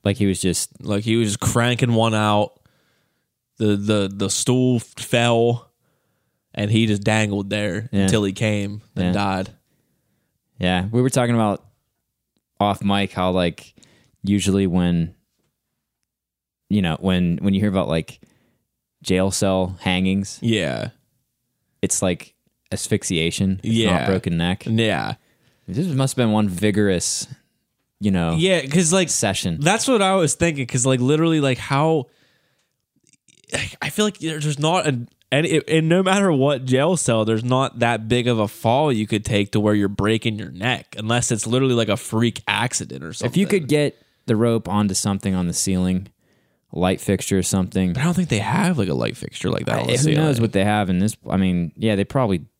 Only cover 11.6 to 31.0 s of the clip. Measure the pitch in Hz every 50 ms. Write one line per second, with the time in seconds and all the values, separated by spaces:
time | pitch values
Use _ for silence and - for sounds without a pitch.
11.6 | _ _ _ _ _ _ _ _ _ _ _ _ _ _ _ _ _ _ _ _
12.6 | 104 104 95 - 107 101 101 101 98 95 - 95 90 92 90 92 90 87 82 -
13.6 | - - _ _ - _ _ _ _ _ _ _ - 98 101 101 - 101 95 98
14.6 | 98 92 85 92 90 87 87 85 82 82 - _ _ _ _ _ _ _ _ _
15.6 | _ _ _ _ _ _ _ _ _ _ _ _ _ _ _ _ _ _ _ _
16.6 | _ _ 98 104 92 85 78 - - 95 92 90 90 87 85 - - 101 98 98
17.6 | 104 104 92 95 - - 80 82 82 - - _ - _ _ _ _ _ _ _
18.6 | _ _ _ _ _ _ _ _ - - 95 92 92 98 92 - 104 98 95 92
19.6 | 92 90 95 - - 95 92 90 95 95 95 98 98 - - - - 117 113 104
20.6 | 87 71 64 55 - - - _ _ _ _ _ _ _ _ _ _ _ _ _
21.6 | _ _ _ _ - 92 - - 101 92 90 - - - _ _ _ _ _ _
22.6 | _ _ 104 95 - - 110 101 - - 92 80 82 85 - - 98 95 95 95
23.6 | - 110 113 113 113 101 90 82 60 64 95 90 - 90 85 85 85 87 92 -
24.6 | - - 110 110 113 107 95 73 52 52 - _ _ _ _ _ _ _ _ _
25.6 | _ - 90 123 185 185 139 135 135 131 - - 123 110 107 107 107 101 90 85
26.6 | 104 107 98 104 104 101 92 87 - - - - - - - _ _ _ _ _
27.6 | _ _ _ _ _ _ _ _ 104 104 95 87 85 82 82 113 165 190 185 170
28.6 | 135 135 147 185 180 156 180 190 180 - - - - 101 104 - - 95 82 139
29.6 | 147 170 208 220 - 269 262 214 196 190 190 196 170 147 - _ 170 170 156 139
30.6 | 127 117 - 127 120 131 131 123